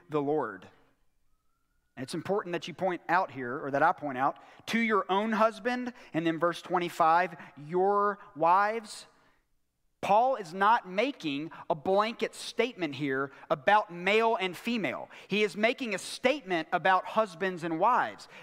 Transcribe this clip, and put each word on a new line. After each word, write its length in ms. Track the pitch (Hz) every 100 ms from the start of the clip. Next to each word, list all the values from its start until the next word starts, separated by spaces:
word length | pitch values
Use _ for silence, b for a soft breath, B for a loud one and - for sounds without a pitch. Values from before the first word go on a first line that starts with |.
| B
the 120 | 151
Lord. 440 | 143 151 113 95 - _ _ _ _ _ _ _ _ _ _ _ _ -
And 60 |
it's 120 | 127 170
important 380 | - 202 175
that 140 | 170 -
you 60 |
point 280 | 151 185 170 -
out 220 | 175 190
here, 340 | 135 123 139
or 80 | 143
that 120 | 139
I 80 | 160
point 260 | - 147 127
out, 200 | 139 - B B -
to 120 | 226
your 260 | 226 208 180
own 240 | 196 220
husband, 640 | 214 226 202 226 247 247 B B
and 120 | 156 165
then 140 | 160
verse 220 | 170 170
twenty-five, 720 | - 180 175 - 160 170 180 175 B - 147
your 500 | 180 196 202 202 196 B 143
wives. 720 | 160 185 208 226 214 - - _ b b b _ _ _ _ _
Paul 340 | - 208 254 247
is 180 | 170
not 360 | 190 202 233 185
making 600 | 190 262 - 156 139 160 B B
a 60 | 165
blanket 600 | 190 190 220 220 196 -
statement 600 | - - 247 185 160 135
here 360 | 147 135 139 B B
about 440 | 160 135 214 -
male 420 | 175 185 220 226 226
and 220 | - -
female. 520 | - 233 151 90 - B B
He 160 | 202
is 120 | 208 170
making 400 | 220 269 240 185
a 40 |
statement 680 | - - 247 294 185 170 160
about 320 | 175 185 185 -
husbands 580 | 220 220 165 190 175
and 160 | 170 165
wives. 480 | 208 240 123 98 - B